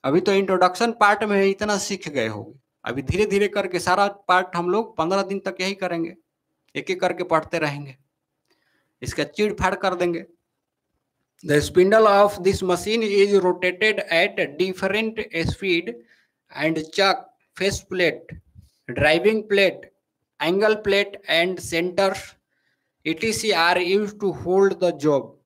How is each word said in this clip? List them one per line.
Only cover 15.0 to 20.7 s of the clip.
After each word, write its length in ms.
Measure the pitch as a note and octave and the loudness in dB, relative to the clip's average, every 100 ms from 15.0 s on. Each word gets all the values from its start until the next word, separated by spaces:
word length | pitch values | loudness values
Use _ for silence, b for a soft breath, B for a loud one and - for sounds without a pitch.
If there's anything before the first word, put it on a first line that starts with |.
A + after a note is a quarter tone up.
| A3 A3 - E3 E3 | -2 -6 -8 -4 -4
speed 460 | - G3 E3+ F3+ A#3+ b b b b _ C3+ | -4 -2 -2 -2 -12 b b b b _ -4
and 140 | D3+ D#3+ | -2 -2
chuck, 360 | D#3 - G3 F#3 - _ _ - | -6 0 2 0 -6 _ _ -4
face 200 | F#3+ F#3+ - | -4 -4 -8
plate, 440 | F#3 E3+ - - - _ - - _ - B2 | 0 0 -2 -14 -20 _ -20 -20 _ -12 -2
driving 420 | D3 D#3+ G3 A3 - | 2 4 2 0 0
plate, 340 | G3+ F#3+ - - _ _ _ _ _ D3+ | 2 2 -2 -18 _ _ _ _ _ -2
angle 280 | F#3+ G#3+ | 2 2